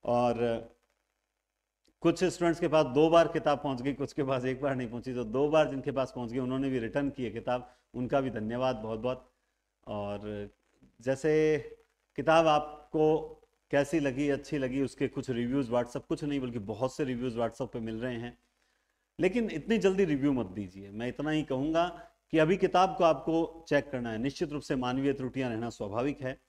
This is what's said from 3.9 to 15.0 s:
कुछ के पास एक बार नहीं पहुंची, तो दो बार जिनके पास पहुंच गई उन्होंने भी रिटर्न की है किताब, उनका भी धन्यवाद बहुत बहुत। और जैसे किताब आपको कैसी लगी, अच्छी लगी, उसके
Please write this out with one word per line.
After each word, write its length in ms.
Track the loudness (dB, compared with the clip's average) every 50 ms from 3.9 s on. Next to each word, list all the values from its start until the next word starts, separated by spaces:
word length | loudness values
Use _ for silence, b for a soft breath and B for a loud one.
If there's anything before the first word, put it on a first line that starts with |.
कुछ 200 | -4 -4 -6 -6
के 100 | -4 -4
पास 220 | -2 0 0 0 0
एक 160 | -2 -4 -2
बार 160 | -2 -2 -2
नहीं 120 | -2 -4 -6
पहुंची, 260 | -8 -8 -8 -6 -6
तो 100 | -4 -6
दो 240 | -2 0 0 2 4
बार 220 | 6 4 4 4
जिनके 200 | 0 -6 -6 -4
पास 220 | -2 -2 -4 -4 -6
पहुंच 160 | -8 -8 -4
गई 60 | -4 -4
उन्होंने 320 | -2 -2 -2 -2 -2 -2
भी 80 | -2 -2
रिटर्न 320 | -4 -2 -2 -2 -2 -2
की 140 | -4 -4 -6
है 60 | -6
किताब, 440 | -6 -6 -4 -2 -2 -2 -4 b b b b b -8
उनका 260 | -6 -4 0 0 0
भी 100 | 0 0
धन्यवाद 460 | -4 -4 -4 -4 -2 0 0 -2 -2
बहुत 240 | -2 -6 -8 -8 -4
बहुत। 260 | -4 -4 -6 -6 -10 _ _ _ _ _ _ _ _ _ _ _ _
और 640 | -10 -8 -6 -6 -6 -8 -8 -8 -10 -10 -10 -10 -12 _ _ _ _ _ _ -20 _ _ _
जैसे 580 | -2 -2 -2 0 2 2 4 4 4 4 2 0 -2 -8 -18 _ _ _ _ _ _ _ _
किताब 300 | -2 2 6 6 6 6
आपको 800 | 6 4 4 2 -2 -12 -16 -18 _ 2 4 4 4 4 2 -2 -6 -16 _ _ _ _ _ _ _
कैसी 300 | 2 2 2 2 0 0
लगी, 280 | 0 0 0 0 0 0
अच्छी 300 | 0 -2 -2 -4 -4 -2
लगी, 240 | -2 -2 0 -2
उसके 260 | -2 -2 -2 -4